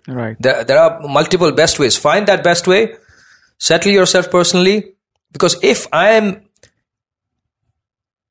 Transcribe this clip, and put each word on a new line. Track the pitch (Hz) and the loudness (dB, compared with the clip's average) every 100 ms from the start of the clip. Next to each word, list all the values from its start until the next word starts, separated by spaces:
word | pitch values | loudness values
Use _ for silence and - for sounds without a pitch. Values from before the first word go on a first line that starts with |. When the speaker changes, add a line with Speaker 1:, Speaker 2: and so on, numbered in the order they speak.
| - | -14
Speaker 1:
Right. | 127 113 113 | -10 -10 -4
Speaker 2:
There, | 131 120 | -2 -2
there | 117 143 | 0 2
are | 160 - | 2 0
multiple | 147 139 - 180 170 | -4 -2 0 0 0
best | 139 156 - | 2 0 0
ways. | 127 - | -2 0
Find | 147 180 208 | 0 0 0
that | 180 | 0
best | 175 170 185 | 0 0 0
way, | 190 220 - _ _ _ _ _ - | 0 0 -6 _ _ _ _ _ -8
settle | - 165 202 | -2 0 2
yourself | 202 185 185 175 | 2 2 0 0
personally, | 180 175 185 190 214 - _ _ _ _ | 0 0 2 2 0 -4 _ _ _ _
because | - 175 - | -2 -2 0
if | - 233 - | 0 -2 -2
I | 151 202 | 0 2
am, | 226 208 - _ _ _ _ _ _ _ _ _ _ _ _ _ _ _ _ _ _ _ | 2 0 -6 _ _ _ _ _ _ _ _ _ _ _ _ _ _ _ _ _ _ _